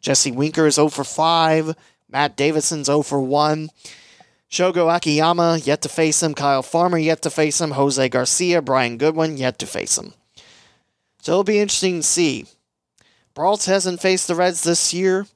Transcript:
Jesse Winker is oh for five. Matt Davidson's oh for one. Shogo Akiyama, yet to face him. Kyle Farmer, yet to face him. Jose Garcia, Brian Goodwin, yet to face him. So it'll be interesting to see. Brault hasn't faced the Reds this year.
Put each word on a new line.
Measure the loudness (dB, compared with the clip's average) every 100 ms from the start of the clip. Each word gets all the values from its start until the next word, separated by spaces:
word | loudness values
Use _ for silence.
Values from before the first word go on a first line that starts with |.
Jesse | 0 0 0
Winker | -2 -2 2 2
is | 4
oh | 2
for | 0
five. | -8 -2 2 4 4 2 0 -8 _ _ _
Matt | -2 -2 0
Davidson's | 0 0 -2 -4 0
oh | 0
for | 0 -2
one. | 0 0 2 0 -6 _ -20 -20 -20 -20 _ _ _
Shogo | -2 0 2 2
Akiyama, | 2 0 2 2 2 2 0
yet | 0 -2
to | -2
face | 0 0 2
him. | -2
Kyle | -2 0 0
Farmer, | 0 0 2 0
yet | 0 -2
to | -2
face | 0 0 0
him. | -4
Jose | 0 0 2 0
Garcia, | 0 0 0 2 0
Brian | 2 0 0 0
Goodwin, | -2 0 -2 -2
yet | -4 -4
to | -8
face | -8 -4 -4
him. | -6 -18 _ -20 -20 -20 _ _ _ _ _ _
So | -2
it'll | 0
be | 2 0
interesting | 0 0 -2 -2
to |
see. | -2 2 0 0 -10 _ _ _ _ _ _ _ _
Brault | -2 0 0
hasn't | 0 0 0 -2
faced | 0 0 0
the |
Reds | 0 0 0
this | 0 0 0
year. | 0 0 0 -4